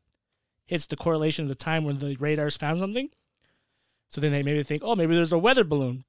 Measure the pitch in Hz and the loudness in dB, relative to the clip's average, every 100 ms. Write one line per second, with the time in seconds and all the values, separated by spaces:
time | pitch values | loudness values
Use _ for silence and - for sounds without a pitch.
0 | _ _ _ _ _ _ - 170 - 156 | _ _ _ _ _ _ -6 -4 -4 -4
1 | 170 160 156 156 143 135 160 160 147 139 | 0 0 0 -2 -4 -6 -2 -2 0 -4
2 | 143 131 147 151 147 - 151 165 196 233 | -4 -4 -2 0 -2 -2 -2 -2 -2 -4
3 | 285 _ _ _ _ _ _ _ _ _ | -6 _ _ _ _ _ _ _ _ _
4 | _ - 147 143 139 151 139 151 - 208 | _ -2 0 0 0 0 -2 -4 0 2
5 | 165 170 165 170 214 262 170 147 131 127 | 4 4 4 4 4 4 4 2 -2 -4